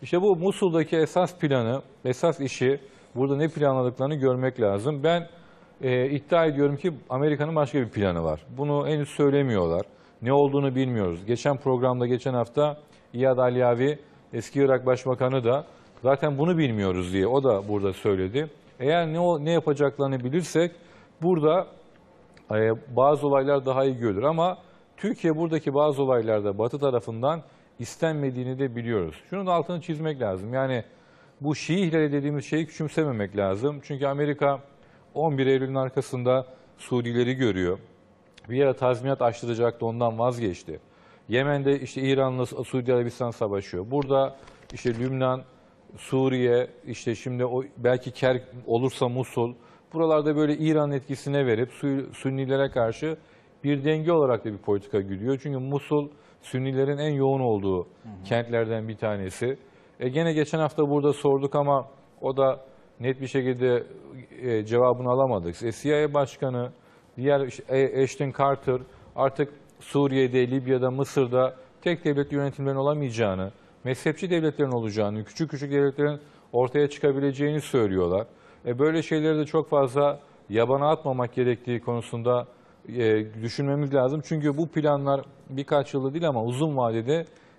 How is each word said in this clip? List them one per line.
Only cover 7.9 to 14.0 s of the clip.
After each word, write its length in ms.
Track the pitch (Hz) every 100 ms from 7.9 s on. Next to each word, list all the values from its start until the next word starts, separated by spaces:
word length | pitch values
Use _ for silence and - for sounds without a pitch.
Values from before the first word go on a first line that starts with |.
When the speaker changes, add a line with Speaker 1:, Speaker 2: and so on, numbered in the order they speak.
| 107 98 85
Speaker 1:
var. 220 | 82 78 - 123
Bunu 300 | 147 143 143
henüz 220 | 151 143
söylemiyorlar. 720 | - 143 139 139 104 85 85 - - - _
Ne 120 | 117
olduğunu 420 | 143 139 143 139 127
bilmiyoruz. 500 | 131 117 92 85 98
Geçen 320 | 120 147 135
programda, 500 | 135 127 127 123 123
geçen 260 | 123 139
hafta 440 | 127 117 147 147 147 - - _
İyad 240 | 120 131 127
Alyavi, 640 | 127 123 123 120 135 143